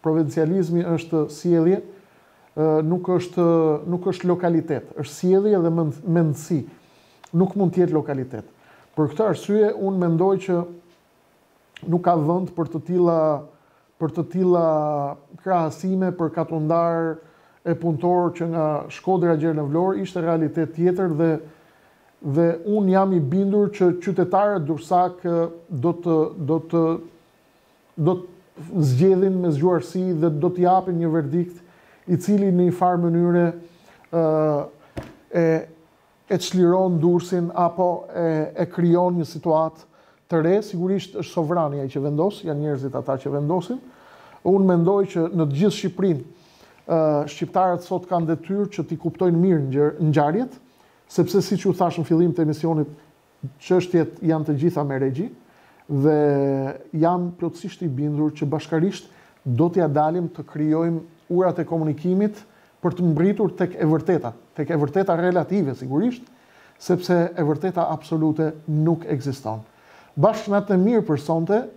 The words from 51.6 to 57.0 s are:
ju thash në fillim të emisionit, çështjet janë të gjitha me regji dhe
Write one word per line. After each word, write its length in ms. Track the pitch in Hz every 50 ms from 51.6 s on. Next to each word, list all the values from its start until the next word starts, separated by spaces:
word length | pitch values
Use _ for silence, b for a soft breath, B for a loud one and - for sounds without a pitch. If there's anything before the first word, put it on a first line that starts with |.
| -
ju 80 | 196 175
thash 240 | 180 185 170 170
në 80 | 175 151 -
fillim 240 | 165 160 175 175 156
të 80 | - 160
emisionit, 460 | 151 151 151 - 165 165 151 147 147 151 B B B B B _ _ _ _ - 135 - _ -
çështjet 560 | - 185 185 180 180 - 170 156 160 165 -
janë 300 | 190 160 160 156 151 151
të 60 | 151 131 151
gjitha 180 | 170 165 151 147
me 140 | 139 139 135
regji 300 | 139 135 131 135 196 247 - b b b b b b b b b b -
dhe 300 | 147 139 135 156 151 151 147 147 143 139 139 139 135 135 135 135 - - - - - 156